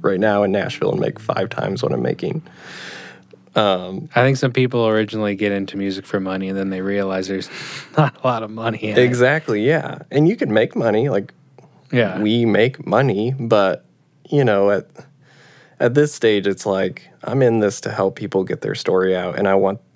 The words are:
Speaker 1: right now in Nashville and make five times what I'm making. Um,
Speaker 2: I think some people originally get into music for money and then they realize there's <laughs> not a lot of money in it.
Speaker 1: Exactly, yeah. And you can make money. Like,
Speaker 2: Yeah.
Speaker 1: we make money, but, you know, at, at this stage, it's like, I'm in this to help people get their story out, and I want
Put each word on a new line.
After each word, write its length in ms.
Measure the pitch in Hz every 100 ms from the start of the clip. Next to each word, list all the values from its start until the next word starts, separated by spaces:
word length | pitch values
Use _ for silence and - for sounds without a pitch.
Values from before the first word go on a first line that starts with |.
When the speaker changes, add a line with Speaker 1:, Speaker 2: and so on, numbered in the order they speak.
Speaker 1:
right 200 | - 95
now 240 | 107 101
in 80 | 101
Nashville 400 | 101 - - -
and 80 | 101
make 180 | 107 -
five 320 | - - 95
times 320 | - 101 98
what 100 | 127
I'm 100 | -
making. 400 | - - - 160 - - - - - - - - _ - _
Um, 540 | - 104 92 92 95 160
Speaker 2:
I 80 | -
think 140 | 127 135
some 160 | 135
people 340 | 123 127 123 113
originally 480 | 110 107 110 107
get 160 | 98 104
into 260 | 98 95 98
music 300 | 98 95 95
for 140 | 101
money 280 | 95 95 95
and 80 | 98
then 140 | 98
they 100 | 95
realize 460 | 95 101 98 95 92
there's 220 | 95 90 - -
<laughs> 240 | - - -
not 260 | 147 -
a 40 | 127
lot 160 | 120
of 60 | 110
money 280 | 110 113 107
in 120 | 107 107
it. 20 |
Speaker 1:
Exactly, 680 | 123 123 123 156 156 107 113
yeah. 320 | 156 - - -
And 160 | - 160
you 80 | 233
can 160 | 262
make 240 | 107 120 240
money. 320 | 113 107 139
Like, 260 | 104 104 - _ - - _ _
Speaker 2:
Yeah. 300 | 123 107 92
Speaker 1:
we 240 | 107 117 117
make 400 | 101 117 135 -
money, 480 | 107 135 98 113 131
but, 460 | 117 110 98 80 _ _ _ _ _
you 140 | 143
know, 260 | 127 101 101
at, 160 | 101 - - - _ _ _ - - - _
at 140 | 123
this 200 | 131 147
stage, 320 | - 113 104 98
it's 200 | 95 -
like, 420 | 95 92 - - _
I'm 180 | - 127
in 160 | 127 113
this 220 | 104 98
to 100 | 107
help 240 | 107 95
people 300 | - 104 95
get 160 | 92 -
their 140 | 104 -
story 400 | - 95 92 92
out, 200 | 90 -
and 100 | 101
I 60 | 98
want 240 | 98 98 _